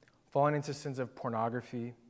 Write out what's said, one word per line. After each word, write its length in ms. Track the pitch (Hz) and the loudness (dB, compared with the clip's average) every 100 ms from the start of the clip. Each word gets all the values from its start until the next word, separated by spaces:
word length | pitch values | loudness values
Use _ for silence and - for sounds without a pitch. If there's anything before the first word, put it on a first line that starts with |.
| - _ _ | -20 _ _
falling 280 | 143 147 | 4 4
into 200 | 151 143 | 4 0
sins 240 | 143 147 131 | -4 -4 -4
of 160 | 123 | -6
pornography 800 | - 127 113 117 120 - 123 117 120 - | -4 -2 0 0 0 -4 -6 -8 -10 -16